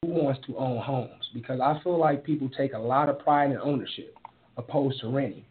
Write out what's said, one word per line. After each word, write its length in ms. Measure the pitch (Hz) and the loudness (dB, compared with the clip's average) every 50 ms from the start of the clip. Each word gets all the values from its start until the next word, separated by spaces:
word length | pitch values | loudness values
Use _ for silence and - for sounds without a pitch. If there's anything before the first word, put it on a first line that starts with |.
| - | -4
who 60 | 170 170 | 0 0
wants 280 | 170 151 139 131 - - | 2 2 2 0 -2 -4
to 100 | - 127 | -10 -6
own 220 | - 135 131 123 117 | -4 -2 -2 -2 -2
homes, 500 | 110 139 139 131 120 - - - - - - | -2 -2 -2 -2 -4 -4 -10 -12 -12 -10 -10
because 260 | 120 117 - 135 127 | -10 -8 -6 -2 0
I 180 | 123 139 156 156 - | 2 2 2 2 0
feel 140 | 180 175 170 | 0 2 4
like 260 | 160 156 143 139 - | 4 4 2 2 0
people 240 | - 151 151 135 131 | -2 -2 0 0 -4
take 240 | - - 139 139 135 | -2 -2 -2 -2 -2
a 40 | - | -4
lot 300 | 110 117 127 139 151 151 | -2 2 2 4 4 4
of 100 | 139 143 | 2 0
pride 300 | - - 147 147 143 139 | 4 4 6 6 6 4
in 80 | 135 110 | 2 0
ownership 580 | - 143 147 131 101 - - - 90 - - - _ - _ _ _ _ _ | 0 0 0 0 -2 -4 -10 -12 -14 -16 -18 -20 _ -20 _ _ _ _ _
opposed 440 | - 120 - - 147 143 135 123 - | -12 -12 -2 0 2 2 2 0 -2
to 80 | - 110 | -4 -2
renting. 360 | 127 139 139 117 98 - - _ | -2 0 0 -2 -4 -8 -16 _